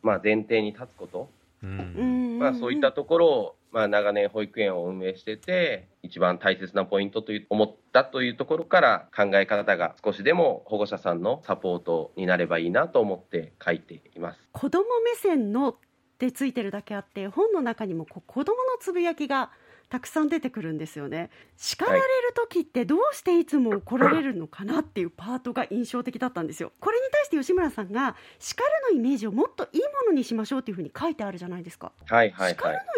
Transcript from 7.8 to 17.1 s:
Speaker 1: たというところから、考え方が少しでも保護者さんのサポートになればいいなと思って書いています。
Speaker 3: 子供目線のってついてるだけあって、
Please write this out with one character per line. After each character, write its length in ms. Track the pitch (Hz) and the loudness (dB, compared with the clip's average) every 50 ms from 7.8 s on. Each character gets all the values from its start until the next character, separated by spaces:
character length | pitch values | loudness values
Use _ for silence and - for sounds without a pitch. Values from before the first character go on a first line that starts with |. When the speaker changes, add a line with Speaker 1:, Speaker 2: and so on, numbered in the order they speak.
| _ _ _ | _ _ _
Speaker 1:
た 120 | 123 - | 4 4
と 180 | - - 131 127 | 4 -2 -2 -2
い 80 | 123 | -2
う 40 | 120 | -2
と 80 | - 131 | -4 -2
こ 140 | - 160 - | -2 -2 -2
ろ 60 | - | 0
か 160 | - - 185 156 | 4 6 6 8
ら、 260 | 123 107 - - _ - | 8 4 4 0 _ 0
考 200 | - 104 101 95 98 | 0 2 4 6 4
え 80 | 98 | 4
方 320 | - 107 101 101 92 98 85 | 4 2 0 2 2 2 2
が 180 | 87 85 - - - | 2 -2 -2 -2 -2
少 80 | 107 98 | -2 -2
し 100 | 101 98 | 0 2
で 120 | 143 165 | 2 4
も 280 | 175 165 139 92 - - | 6 4 2 2 0 -6
保 120 | - 110 104 | -4 -2 -2
護 80 | 104 | -2
者 120 | 101 104 92 | -2 -2 -4
さ 160 | - 95 87 | -2 -2 -2
ん 80 | 85 87 | 0 0
の 180 | 104 120 80 - | -2 -2 -2 -2
サ 120 | - 98 | -4 -4
ポ 200 | - - 95 90 | -2 0 -2 -2
ー 20 | 87 | -2
ト 340 | - - 85 82 78 - _ | -2 -2 -2 -2 -2 -4 _
に 100 | - 92 | -4 0
な 100 | 90 92 | 2 2
れ 100 | 87 87 | 2 2
ば 120 | 78 85 82 | 0 0 0
い 80 | 82 | 0
い 40 | 85 | 2
な 160 | 90 117 156 | 2 2 0
と 140 | 170 - 131 | 2 2 2
思 160 | 113 104 95 | 2 2 -2
っ 20 | 90 | -6
て 360 | - _ - 87 80 80 _ _ - | -8 _ -6 -6 -6 -6 _ _ -2
書 80 | 92 85 | -2 -2
い 80 | 80 | -2
て 140 | - _ 82 76 _ - _ | -4 _ -20 -20 _ -20 _
い 60 | 85 | -10
ま 140 | 85 82 82 | -10 -10 -10
す。 140 | _ _ _ _ | _ _ _ _
Speaker 3:
子 160 | - - 285 | -6 -4 0
供 160 | 294 349 403 466 494 480 | 0 0 0 2 0 2
目 140 | 453 480 480 | 2 0 -2
線 380 | 466 - 403 339 285 226 202 208 | 0 0 0 2 2 0 0 0
の 180 | 247 285 269 | 0 0 -2
っ 60 | - _ _ _ _ _ _ _ _ _ | -2 _ _ _ _ _ _ _ _ _
て 120 | 247 254 | -4 -4
つ 140 | 247 - 277 | -2 -2 -4
い 80 | 269 247 | -4 -2
て 100 | 254 220 | -4 -6
る 80 | 196 | -4
だ 120 | 196 202 - | -6 -8 -10
け 120 | - 214 | -8 -10
あ 40 | 202 | -10
っ 80 | 196 | -10
て、 220 | _ | _